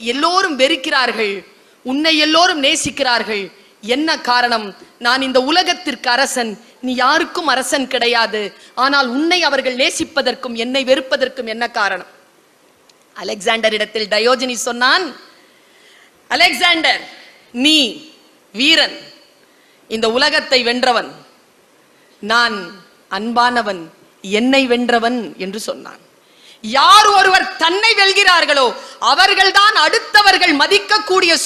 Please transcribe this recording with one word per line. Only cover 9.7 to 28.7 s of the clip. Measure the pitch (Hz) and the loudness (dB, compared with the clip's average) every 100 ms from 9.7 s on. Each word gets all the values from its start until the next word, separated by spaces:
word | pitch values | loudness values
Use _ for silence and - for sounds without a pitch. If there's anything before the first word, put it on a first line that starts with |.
| 247 | -2
நேசிப்பதற்கும் | 320 - 320 277 247 - 254 233 | -2 -2 -6 -2 -2 -4 -8 -8
என்னை | 240 269 | -4 -4
வெறுப்பதற்கும் | 254 269 269 285 262 262 226 | 0 0 0 -4 -4 -6 -10
என்ன | 226 233 | -6 -6
காரணம்?" | 233 196 185 - _ _ _ _ _ _ _ _ _ _ | -2 -2 -4 -10 _ _ _ _ _ _ _ _ _ _
அலெக்சாண்டர் | - 185 220 208 226 220 | -14 -10 -6 -2 0 0
இடத்தில் | 214 214 220 208 | -2 -4 -6 -4
டயோஜினிஸ் | 208 233 254 254 240 247 | 0 0 0 -2 -6 -6
சொன்னான், | 240 254 349 320 - - _ _ _ _ _ _ - _ _ - | -2 2 2 -2 -12 -20 _ _ _ _ _ _ -20 _ _ -6
"அலெக்சாண்டர், | 269 349 262 349 339 285 190 - - - - _ | 0 2 2 0 2 0 -2 -6 -20 -20 -20 _
நீ | 240 294 311 247 - - _ _ _ _ | -2 2 2 0 -4 -18 _ _ _ _
வீரன், | 202 285 320 226 - - - _ _ _ _ _ _ - | -2 2 2 0 -4 -20 -20 _ _ _ _ _ _ -10
இந்த | 220 220 | -2 -2
உலகத்தை | 240 294 302 - 254 | 0 0 0 0 0
வென்றவன், | 233 247 254 226 143 151 - _ _ _ _ _ _ _ _ _ | 0 0 2 0 -2 -14 -20 _ _ _ _ _ _ _ _ _
நான் | 208 233 233 208 175 190 - _ - | -2 0 0 -2 -10 -16 -20 _ -10
அன்பானவன், | 190 226 240 240 247 208 185 160 _ _ _ | -8 -4 2 2 2 -4 -6 -12 _ _ _
என்னை | 190 208 247 269 254 | -4 -2 2 2 2
வென்றவன்" | 240 240 233 233 247 180 - | 0 0 0 0 -4 -8 -10
என்று | 190 214 | -10 -8
சொன்னான். | - 131 - - _ _ _ _ - - | -10 -12 -14 -20 _ _ _ _ -20 -16
யார் | 214 269 330 415 415 | -4 2 6 8 6
ஒருவர் | 392 381 370 - - | 4 4 2 0 -2
தன்னை | 320 381 453 | -2 2 2
வெல்கிறார்களோ | 403 392 381 392 339 302 285 240 | 4 2 4 4 4 2 2 0